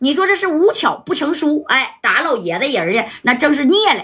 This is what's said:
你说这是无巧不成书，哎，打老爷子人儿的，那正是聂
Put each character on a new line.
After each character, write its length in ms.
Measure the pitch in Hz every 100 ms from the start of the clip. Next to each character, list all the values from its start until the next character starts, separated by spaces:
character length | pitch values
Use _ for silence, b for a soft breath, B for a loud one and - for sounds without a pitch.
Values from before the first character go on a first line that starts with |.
你 120 | 262
说 140 | 302 381
这 80 |
是 140 | 392 381
无 240 | 311 403
巧 240 | - 302 -
不 180 | -
成 180 | 277 294
书， 320 | 339 302 302 -
哎， 320 | 269 247 -
打 200 | - 240
老 140 | 330 233
爷 220 | 175 175
子 80 | 277
人 160 | 226
儿 100 | 165
的， 160 | 226 226 B
那 120 | 233
正 200 | 247 302
是 120 | 285 269
聂 120 | 403 415 233